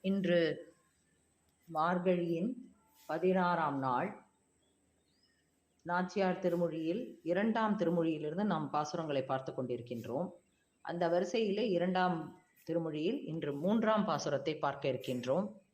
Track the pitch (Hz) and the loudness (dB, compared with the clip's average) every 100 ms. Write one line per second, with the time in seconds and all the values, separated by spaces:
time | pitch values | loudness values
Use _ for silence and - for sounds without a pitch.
0 | 190 196 175 175 165 - - - _ _ | 0 0 4 4 4 0 -10 -20 _ _
1 | _ _ _ _ _ _ - 156 165 180 | _ _ _ _ _ _ -8 0 2 2
2 | 175 175 170 165 208 - - - _ _ | 2 2 2 0 -2 -4 -12 -20 _ _
3 | - 156 180 185 175 170 156 139 135 123 | -6 0 4 4 4 2 0 0 0 0
4 | 180 - _ _ _ _ _ _ _ _ | 0 -6 _ _ _ _ _ _ _ _
5 | _ _ _ _ _ _ _ _ 165 175 | _ _ _ _ _ _ _ _ -2 -2
6 | 185 202 190 180 180 170 170 156 160 190 | 0 0 0 2 0 2 0 0 -2 -2
7 | 254 - 160 175 220 220 220 208 165 170 | -4 -8 -2 0 2 2 2 2 2 2
8 | 165 151 151 160 208 165 147 147 151 170 | 2 0 -4 -2 0 0 0 -2 -2 -4
9 | 160 139 131 131 131 135 123 120 - 120 | -2 -2 0 -4 -4 -6 -4 -6 -6 -10
10 | 110 127 180 - _ _ _ _ - 170 | -6 -4 -4 -8 _ _ _ _ -10 -2
11 | 170 175 190 226 214 196 233 175 180 185 | 2 2 2 0 0 0 2 2 2 2
12 | 180 170 151 - _ _ - 165 165 151 | 2 0 -6 -14 _ _ -4 -2 -2 -2
13 | 165 269 - 160 151 143 175 220 220 214 | -2 -2 -6 -6 -4 -2 2 2 4 2
14 | 185 151 160 143 - 151 143 139 143 123 | 2 0 0 -2 -2 -2 -2 0 -2 -2
15 | - 123 120 151 208 - _ | -2 -4 0 0 0 -8 _